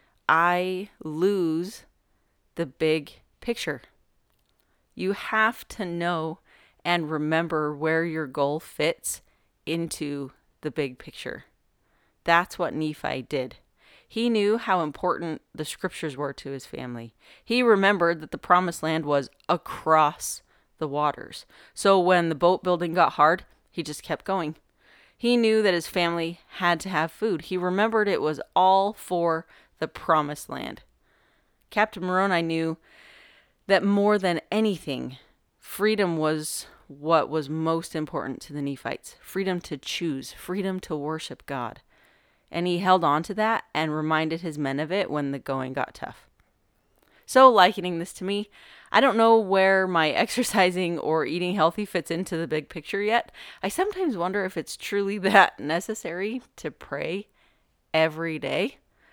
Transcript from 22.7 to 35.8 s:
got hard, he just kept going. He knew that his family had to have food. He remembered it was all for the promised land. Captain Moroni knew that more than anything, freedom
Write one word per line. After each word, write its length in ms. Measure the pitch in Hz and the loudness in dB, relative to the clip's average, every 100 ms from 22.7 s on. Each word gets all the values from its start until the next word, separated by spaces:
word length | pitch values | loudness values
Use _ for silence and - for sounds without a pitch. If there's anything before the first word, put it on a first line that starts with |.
| 170 175 | 0 0
got 200 | 175 135 | 2 2
hard, 300 | - 151 175 - _ _ | 6 4 4 -4 _ _
he 140 | - | -10
just 180 | 151 151 | -10 -10
kept 220 | - 156 | -8 -8
going. 320 | - 190 156 - _ _ _ _ _ _ | -4 -4 -4 -8 _ _ _ _ _ _
He 180 | 240 240 | 0 2
knew 260 | 220 220 | 4 4
that 120 | 208 | 2
his 140 | 170 - | 2 0
family 520 | 185 170 170 165 170 _ - | -2 0 -2 -4 -8 _ -4
had 240 | 175 165 | 0 0
to 80 | 196 | -2
have 220 | 165 160 | -2 -2
food. 320 | - 220 160 | -2 -2 -2
He 140 | - 180 | -4 -2
remembered 500 | 180 190 220 220 202 | 0 2 2 2 2
it 140 | 175 | 0
was 180 | 151 147 - 180 | 0 -4 -2 2
all 380 | 185 190 202 | 4 4 2
for 520 | - - 180 170 160 - - _ - | -4 -4 0 0 0 -4 -20 _ -8
the 60 | 156 | -8
promised 580 | - - 156 147 151 - | -4 2 2 2 -6 -10
land. 360 | 135 - - _ _ _ _ _ _ _ _ _ | -10 -10 -12 _ _ _ _ _ _ _ _ _
Captain 360 | 214 214 185 185 | -2 0 -2 -2
Moroni 360 | 185 196 170 | 0 2 0
knew 360 | 165 165 160 165 _ _ - - - _ _ _ - | 0 -2 -2 -6 _ _ -20 -20 -20 _ _ _ 0
that 160 | 190 | 2
more 340 | 196 202 208 208 | 4 2 4 2
than 220 | 185 170 - | 0 -2 -2
anything, 680 | 214 220 170 - 127 127 131 _ _ _ _ | 0 0 -2 -6 -8 -8 -14 _ _ _ _
freedom 580 | - - | -14 -2